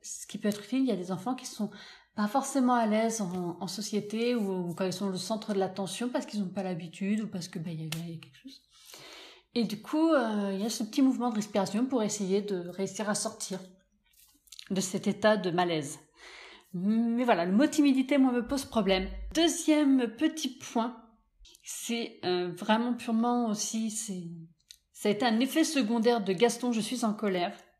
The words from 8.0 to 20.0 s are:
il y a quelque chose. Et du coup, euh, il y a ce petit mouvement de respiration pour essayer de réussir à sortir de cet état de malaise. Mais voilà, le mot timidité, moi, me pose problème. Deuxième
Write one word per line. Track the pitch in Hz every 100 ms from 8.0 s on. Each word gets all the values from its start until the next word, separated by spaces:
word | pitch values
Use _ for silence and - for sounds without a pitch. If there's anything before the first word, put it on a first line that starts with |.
il | 170
y | 165
a |
quelque | - -
chose. | 262 - _ - - - - - - - _ 240
Et |
du | 208 208
coup, | - 302 320
euh, | 302 226 208 202
il | 190
y | 226
a |
ce | -
petit | 214 -
mouvement | 262 226 240
de | 214
respiration | 202 208 190 202 262
pour | 262
essayer | 208 - 190 196
de | 202 185 175
réussir | 180 196 - 208
à |
sortir | 202 220 - - 185 - - _ _ _ _ _ _ _ - -
de | 190
cet | 185 196 208
état | - 214 214
de | 180
malaise. | 175 175 160 139 - _ _ - - - - _
Mais | 180 196 226 233 233
voilà, | 247 190
le | 175
mot | 202
timidité, | 302 302 285 262 262 285
moi, | 262
me | 240
pose | 233 277
problème. | - 226 190 190 190 - -
Deuxième | 311 330 - - 302 285 269